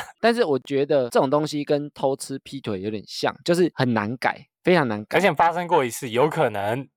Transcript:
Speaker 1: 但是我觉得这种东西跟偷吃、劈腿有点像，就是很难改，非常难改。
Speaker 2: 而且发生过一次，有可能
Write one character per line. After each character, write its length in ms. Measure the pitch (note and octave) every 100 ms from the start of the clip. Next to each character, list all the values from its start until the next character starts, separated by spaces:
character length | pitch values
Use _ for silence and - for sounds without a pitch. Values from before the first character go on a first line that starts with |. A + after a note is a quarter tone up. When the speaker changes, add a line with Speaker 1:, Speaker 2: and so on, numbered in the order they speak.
| - -
Speaker 1:
但 120 | A3+
是 120 | A#3 F3+
我 120 | C3
觉 260 | - C#3 C#3+
得 240 | C#3+ B2
这 100 | A#3+
种 100 | C#3
东 160 | D3 D3+
西 180 | D3+
跟 260 | C#3+ D3 D3
偷 240 | - C3+ C3+
吃、 240 | - C3+
劈 220 | - C3+
腿 180 | B2+ G2
有 100 | G2+
点 140 | G#2+ F#2+
像， 300 | - C3 -
就 100 | -
是 160 | F3 E3+
很 200 | - B2+
难 220 | A2+ G#2 B2+
改， 300 | - - - _
非 100 | D#3+
常 140 | F3+ B2+
难 160 | G#2 G#2+
改。 120 | D#3
Speaker 2:
而 40 |
且 120 | F#3+
发 180 | D#3 E3+
生 160 | E3+ F3
过 160 | E3+
一 60 | B2
次， 200 | - B2+
有 200 | A2+ D3+
可 220 | D#3+ C3
能 360 | G#2 G2+ B2 -